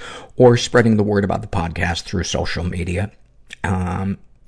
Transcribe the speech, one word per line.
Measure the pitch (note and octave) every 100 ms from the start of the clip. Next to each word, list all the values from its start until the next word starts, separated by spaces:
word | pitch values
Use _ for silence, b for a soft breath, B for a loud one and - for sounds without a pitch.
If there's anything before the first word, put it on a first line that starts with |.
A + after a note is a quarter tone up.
| B B B -
or | B2 A#2+
spreading | - B2 A2+ G#2+
the |
word | G#2 G2+
about | G2 E2
the | A2
podcast | E2+ E2 F2 F2 F2
through | - F#2
social | E2+ - - -
media. | F2 F2+ E2+ F2 G2+ - _ _ - -
Um, | G2 F#2 F2+ F#2 F#2+ - - _